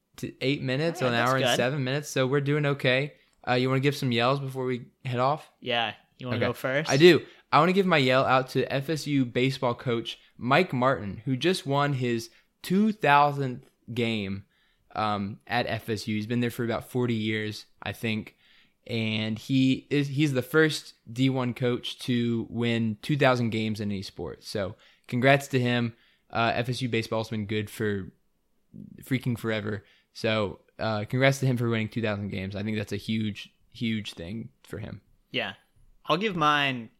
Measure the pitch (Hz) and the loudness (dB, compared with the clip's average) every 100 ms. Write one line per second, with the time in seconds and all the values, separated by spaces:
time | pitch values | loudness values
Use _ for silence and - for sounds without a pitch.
0 | _ - - - 131 143 131 131 165 165 | _ -12 -10 -4 -2 -2 -2 -2 -2 -2
1 | 131 117 120 131 127 123 123 147 127 139 | 0 2 2 2 2 2 2 0 -2 -4
2 | 147 - 131 143 143 147 143 139 131 127 | -4 -2 0 2 0 0 0 0 2 2
3 | 147 - _ _ - 127 127 135 139 139 | 0 -8 _ _ 0 2 2 2 2 2
4 | 135 117 120 143 139 131 127 127 131 _ | 0 2 2 2 -2 -4 -4 -4 -6 _
5 | 131 123 131 156 - _ 123 120 110 101 | -4 0 0 0 -6 _ -2 0 0 -4
6 | _ - 127 113 123 117 135 135 156 139 | _ -14 -6 0 0 0 -2 0 2 6
7 | 175 151 - - _ 139 165 185 185 160 | 8 8 4 -14 _ 4 4 4 4 4
8 | 127 127 110 127 131 135 123 135 139 156 | 4 4 4 4 2 0 0 -2 -2 -4
9 | 147 143 123 123 131 135 127 120 131 117 | 0 0 0 2 0 2 -2 -2 -2 -2
10 | 113 - _ - 120 143 180 127 127 127 | -4 -10 _ -8 2 2 2 2 2 2
11 | 101 95 139 131 160 185 139 139 143 139 | -2 -8 -4 0 0 -2 0 0 0 0
12 | 123 117 117 _ _ _ - 185 214 208 | -2 -2 -4 _ _ _ 0 2 2 2
13 | 147 143 147 139 135 127 - _ - 120 | 4 6 6 2 -4 -6 -12 _ -8 -2
14 | 117 110 98 98 - _ _ _ _ - | -2 -2 -4 -8 -12 _ _ _ _ -4
15 | 107 104 101 110 - 120 120 113 - 107 | -2 -2 -4 -8 -4 -2 -2 -4 -4 -6
16 | - 107 107 120 120 117 117 113 - 127 | -4 -4 -2 -2 -2 -2 -4 -4 -4 -2
17 | 123 113 110 110 107 107 - _ - 101 | 0 0 -2 -2 -4 -8 -14 _ -10 -6
18 | 113 110 - - _ _ _ _ - 113 | -4 -4 -6 -14 _ _ _ _ -8 -4
19 | 110 110 110 110 - 135 131 131 - 147 | -2 -2 -2 -4 0 2 4 2 0 -2
20 | 143 135 151 127 120 156 156 147 - - | 0 0 0 0 2 4 4 2 -8 -18
21 | - 117 131 131 123 117 123 120 - - | -10 0 2 2 -2 0 0 0 -4 -8
22 | - 123 117 117 - 110 117 117 117 107 | -2 0 2 0 -2 -2 0 2 0 -2
23 | - 151 135 127 117 110 110 107 107 98 | -2 2 4 4 2 0 -2 -4 -4 -6
24 | 92 - 85 53 - 107 95 110 _ _ | -8 -10 -10 -10 -8 -4 -4 -6 _ _
25 | - 123 131 139 139 131 123 120 120 - | -6 2 4 4 2 0 2 0 -2 -6
26 | _ _ _ - 117 - 117 120 127 113 | _ _ _ -2 0 0 -2 -4 -2 -2
27 | 110 113 110 110 101 107 104 - 107 101 | -2 -4 -4 -4 -4 -4 -4 -4 -2 -2
28 | 95 - _ _ _ _ _ - - - | -6 -14 _ _ _ _ _ -20 -20 -18
29 | - 127 127 117 113 107 104 104 - _ | -4 -2 -2 -4 -2 -2 -2 -6 -10 _
30 | _ - 113 110 101 - _ - 113 107 | _ -6 -2 0 -2 -6 _ -6 -4 -2
31 | 104 127 135 135 131 120 120 113 107 - | -2 2 2 2 0 0 0 0 -2 -2
32 | 110 101 101 95 95 101 104 107 104 101 | -2 -2 -4 -6 -6 -6 -4 -4 -4 -6
33 | - 110 107 101 - _ _ - 117 110 | -4 -2 -2 -4 -12 _ _ -6 -4 -4
34 | 104 - 82 110 131 _ - 95 107 - | -6 -10 -10 -10 -12 _ -14 -12 -10 -14
35 | - _ _ 127 104 95 _ _ - _ | -18 _ _ -6 -6 -8 _ _ -20 _
36 | - 156 220 175 151 147 139 127 113 | -2 0 0 0 2 4 2 -2 -6